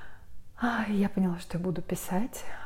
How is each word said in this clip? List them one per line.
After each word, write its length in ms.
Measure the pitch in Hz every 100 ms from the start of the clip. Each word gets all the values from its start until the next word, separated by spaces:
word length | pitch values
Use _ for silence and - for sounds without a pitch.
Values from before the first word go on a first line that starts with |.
| - - - - - -
А, 240 | 240 233 214
и 60 |
я 140 | 202 196
поняла, 300 | - 185 175
что 200 | - 165
я 60 |
буду 160 | 180 165
писать 640 | - 180 - 185 254 - - -